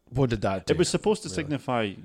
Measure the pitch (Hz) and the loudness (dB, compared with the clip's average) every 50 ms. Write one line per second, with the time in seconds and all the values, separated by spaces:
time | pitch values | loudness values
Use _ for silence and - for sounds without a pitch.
0 | _ _ 120 131 139 123 117 107 101 101 98 95 - - 147 156 175 - - - | _ _ -2 0 2 2 2 2 0 0 0 0 0 2 2 4 2 2 2 0
1 | - 208 214 - - 165 - 175 156 147 147 131 - - 127 120 110 101 92 - | 2 0 0 0 -2 -6 -6 -4 -4 -2 -4 -4 -2 -2 -2 0 0 -2 -4 -8
2 | 98 | -10